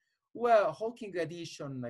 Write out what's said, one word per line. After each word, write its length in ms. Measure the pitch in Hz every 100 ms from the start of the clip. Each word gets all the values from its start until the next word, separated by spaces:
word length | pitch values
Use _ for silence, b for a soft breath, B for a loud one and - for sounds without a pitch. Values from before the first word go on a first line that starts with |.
| _ _ _
where 320 | 214 240 220
Hawking 480 | 175 - 220 240 208
radiation 720 | 175 160 175 165 - 147 131 120